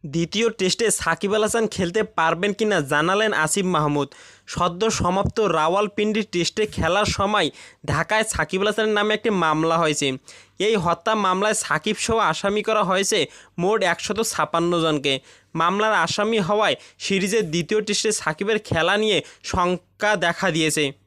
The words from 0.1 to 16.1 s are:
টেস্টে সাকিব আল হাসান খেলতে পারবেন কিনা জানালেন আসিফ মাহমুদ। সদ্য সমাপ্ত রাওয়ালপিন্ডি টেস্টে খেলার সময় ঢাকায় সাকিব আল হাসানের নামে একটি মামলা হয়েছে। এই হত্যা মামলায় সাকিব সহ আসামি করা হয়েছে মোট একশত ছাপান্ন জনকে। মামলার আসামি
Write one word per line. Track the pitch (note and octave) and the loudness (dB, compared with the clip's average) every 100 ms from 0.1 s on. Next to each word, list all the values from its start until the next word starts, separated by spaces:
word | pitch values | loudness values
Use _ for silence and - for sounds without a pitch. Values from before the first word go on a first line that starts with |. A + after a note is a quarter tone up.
| D#3 E3+ G3+ A#3 | -2 -2 0 0
টেস্টে | A3 F#3 - A3+ | 2 -2 2 0
সাকিব | - - E3 G3+ | 0 -2 0 0
আল | G#3+ | 2
হাসান | G#3+ A3+ A3 | 2 0 -2
খেলতে | - F3+ G3+ | -2 -2 0
পারবেন | G#3+ - D#3+ E3 G3+ | -2 0 2 2 -2
কিনা | G3 G#3+ F#3+ | 0 0 0
জানালেন | C#3 D3 D#3+ G3 G#3+ | 2 2 2 2 2
আসিফ | D3 D#3 G3+ F#3 | 0 0 0 0
মাহমুদ। | E3+ D3+ D3 C#3 - - - - | 2 2 0 -2 -6 -20 -20 -12
সদ্য | - F3 F3 A3 | -2 -2 0 -2
সমাপ্ত | - F3 F#3 G3+ - | 0 0 2 0 0
রাওয়ালপিন্ডি | G#3 D#3+ D#3 F#3+ G#3 - G#3+ A3 | 0 2 2 2 0 0 0 0
টেস্টে | G#3 F3 E3+ - G#3+ | -2 -2 -2 -2 -4
খেলার | - E3 F#3+ G#3 | -2 0 2 0
সময় | - G3 G#3+ D#3 - - - - | 0 0 2 0 -4 -20 -14 -4
ঢাকায় | D3 D#3+ G#3+ | -2 0 0
সাকিব | A3 - D#3 F#3 | 0 -2 -2 0
আল | G#3 | 0
হাসানের | G#3 A3 | 0 0
নামে | G#3 G#3 | 0 0
একটি | G#3+ A#3 | 0 0
মামলা | G3 E3 D#3 D#3+ E3 | 0 2 2 2 2
হয়েছে। | D#3+ D3 C#3+ C3 - - - _ | 0 0 -2 -4 -10 -20 -20 _
এই | G3+ A3 | 0 2
হত্যা | E3 E3+ - A3 | 0 -2 0 0
মামলায় | G3 F#3 G#3+ | 2 2 0
সাকিব | G#3+ - D3+ - G#3 | -2 -2 -2 -2 -4
সহ | - A3+ | -2 0
আসামি | F#3 D#3+ G3+ G#3 | 0 0 -2 -2
করা | G#3+ A3 | 0 0
হয়েছে | F#3 F#3+ G3 G#3+ C#3+ - - - | 0 0 0 0 -2 -6 -18 -4
মোট | F3 A3 | 0 2
একশত | F#3+ E3+ - G3+ | 0 -2 -4 -4
ছাপান্ন | A3+ - D3+ E3 E3+ F3 | -4 -2 -2 0 0 0
জনকে। | D#3+ D3+ C#3+ C3+ - - _ E3 | 0 0 0 -2 -6 -20 _ -2
মামলার | E3 G3 A3 | 0 0 0
আসামি | G3+ E3 | 2 0